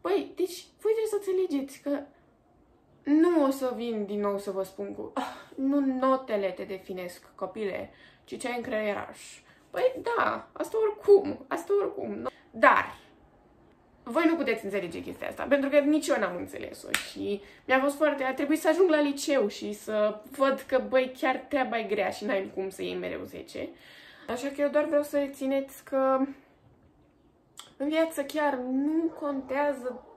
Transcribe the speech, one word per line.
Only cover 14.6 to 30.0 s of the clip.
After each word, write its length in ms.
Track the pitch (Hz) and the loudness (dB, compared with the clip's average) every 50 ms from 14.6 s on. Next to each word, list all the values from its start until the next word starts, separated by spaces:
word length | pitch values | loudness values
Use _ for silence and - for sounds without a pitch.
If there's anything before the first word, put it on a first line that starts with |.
| - | -2
înțelege 380 | 202 190 202 180 175 170 - - | -4 -4 -4 -4 -4 -8 -10 -10
chestia 260 | - - - - - | -10 -10 -8 -8 -8
asta, 140 | - - - | -6 -6 0
pentru 240 | - 262 285 269 277 | 2 2 2 2 4
că 100 | 269 294 | 4 4
nici 280 | 277 277 302 311 285 | 6 6 2 2 2
eu 120 | 349 285 240 | 2 0 0
n-am 180 | 208 180 175 | 0 -2 -4
înțeles-o 560 | 175 190 - - - - - - - - - - | -6 -10 -10 -10 -12 -12 -12 -14 -14 -14 -4 -4
și 500 | - - - - 98 98 98 101 98 - - - - _ | -4 -4 -4 -10 -6 -4 -4 -4 -4 -6 -14 -20 -20 _
mi-a 160 | - 254 262 | 2 2 4
fost 160 | 262 285 277 | 4 2 2
foarte... 260 | - 311 294 285 277 262 | 2 2 2 2 0 -2
a 120 | 262 262 | -2 -2
trebuit 260 | 262 277 269 311 302 | -2 0 0 0 2
să 80 | - 320 | 4 2
ajung 220 | 311 330 392 359 | 4 6 6 6
la 100 | 311 302 | 6 4
liceu 480 | 294 285 277 277 - - 285 269 214 208 | 4 2 0 -2 0 0 2 2 2 0
și 240 | - - - 208 208 | -2 -6 -8 -8 -8
să 480 | 208 - - 214 214 208 214 214 214 - - 269 | -8 -8 -4 0 0 0 0 0 -4 -12 -16 -2
văd 280 | 277 269 269 - - - - | 0 2 2 2 0 -4 0
că, 140 | - 254 - 202 | 0 0 0 2
băi, 260 | 254 262 254 254 254 - | 2 2 2 2 -4 -2
chiar 160 | - 269 254 262 - - | 0 0 0 -2 -4 -2
treaba 300 | - 285 262 220 226 233 | 0 0 0 0 -2 -4
e 40 | 214 | -2
grea 280 | 190 208 208 190 - | -2 -2 0 0 -2
și 140 | 196 - 208 | -2 -4 -4
n-ai 260 | 208 208 196 190 - - | -2 -2 -2 -2 -4 -6
cum 160 | 190 190 190 | -6 -6 -6
să 120 | 190 - 185 | -6 -8 -8
iei 120 | 180 180 | -6 -6
mereu 300 | 180 180 180 170 151 - | -6 -6 -6 -6 -8 -10
zece. 440 | - - - - - - - - - - - - - - - - - - - - - | -10 -12 -14 -16 -12 -10 -10 -10 -10 -12 -16 -20 -20 -20 -20 -20 -20 -20 -20 -8 -8
Așa 200 | 226 247 269 277 | -6 -4 -4 -6
că 120 | 277 277 | -2 0
eu 80 | 285 285 | 0 2
doar 160 | - 294 302 | 4 2 2
vreau 180 | 311 311 294 294 | 4 2 0 0
să 160 | 294 - 285 | 2 0 0
rețineți 680 | 285 269 277 - 277 262 277 277 269 269 - - - | 0 0 -4 -6 -4 0 0 0 -2 -4 -12 -20 -12
că 360 | - - 269 262 262 269 262 269 277 269 - - _ _ _ _ - _ _ _ _ _ _ _ _ _ _ _ _ _ _ _ _ _ - - - - | -4 0 2 2 4 4 2 0 -2 -4 -16 -20 _ _ _ _ -20 _ _ _ _ _ _ _ _ _ _ _ _ _ _ _ _ _ -20 -20 -20 -10
în 120 | _ 269 294 | _ -4 -2
viață 340 | 311 320 320 320 320 - 277 | 2 2 2 2 0 -6 -6
chiar 320 | 277 294 311 294 285 269 254 247 254 | -4 -2 0 0 0 0 -2 -4 -2
nu 420 | 262 269 277 302 311 320 330 330 - - | -2 0 0 2 0 0 0 0 -4 -4
contează 840 | 320 285 277 269 262 - 262 277 294 294 277 247 240 254 240 - | -6 -4 -4 -4 -4 -4 -2 0 0 0 0 -2 -6 -8 -8 -10